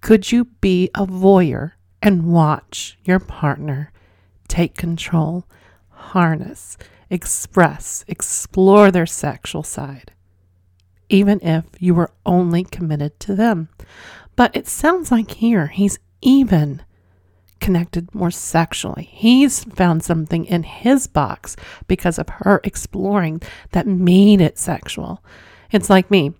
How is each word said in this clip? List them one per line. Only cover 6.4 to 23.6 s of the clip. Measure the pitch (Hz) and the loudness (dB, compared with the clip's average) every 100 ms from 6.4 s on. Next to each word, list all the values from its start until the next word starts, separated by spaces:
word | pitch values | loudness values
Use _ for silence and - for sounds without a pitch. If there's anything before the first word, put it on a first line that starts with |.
| - - - - - _ _ | -6 -16 -20 -20 -20 _ _
express, | 180 - - - - 165 147 - - - | -8 -6 -10 -4 0 0 0 -12 -14 -14
explore | - - - - - 190 202 202 | -12 -8 -8 -6 0 4 8 6
their | 180 165 | 4 -2
sexual | - - 117 - - | -4 -8 -8 -12 -10
side, | 156 - 139 135 - _ _ _ _ _ _ _ _ _ _ | -10 -12 -12 -14 -20 _ _ _ _ _ _ _ _ _ _
even | 196 202 202 | 2 4 2
if | 170 160 165 _ | 0 -2 -4 _
you | 180 | 0
were | 170 170 _ - | 0 0 _ 0
only | 180 175 170 | 0 2 -2
committed | 185 - 170 151 147 _ | -4 -8 -6 -4 -6 _
to | - | -8
them? | 196 233 190 160 _ - - - - - - | -2 0 0 -6 _ -20 -20 -20 -20 -18 -2
But | 247 | -2
it | - - | -2 -10
sounds | - 302 370 320 | -4 -2 -2 0
like | 233 220 | -2 -2
here | - 226 226 151 | -4 0 0 -2
he's | - 202 - _ _ | -2 -2 -2 _ _
even | 262 269 254 170 147 - - _ _ _ _ _ _ _ | 2 4 4 2 2 -6 -16 _ _ _ _ _ _ _
connected | - 180 170 170 175 | -2 -2 -2 -8 -10
more | 214 180 | -6 -6
sexually. | - - 165 165 - - - - | -6 -4 -2 -2 -6 -10 -12 -16
He's | - 226 254 277 - | -2 2 4 4 0
found | - - 180 160 | -10 0 0 0
something | - 165 156 165 | -2 -4 -2 -4
in | - 175 | -2 -4
his | 160 - 233 269 - | -4 -4 2 2 0
box | - 139 - - - - - - | -4 -4 -6 -14 -18 -20 -20 -4
because | 185 180 165 | -2 -2 -4
of | - | -8
her | - - 202 | -6 0 2
exploring | 202 - - 202 190 208 165 160 - - | 0 -10 -12 -8 -2 -2 -2 -6 -12 -20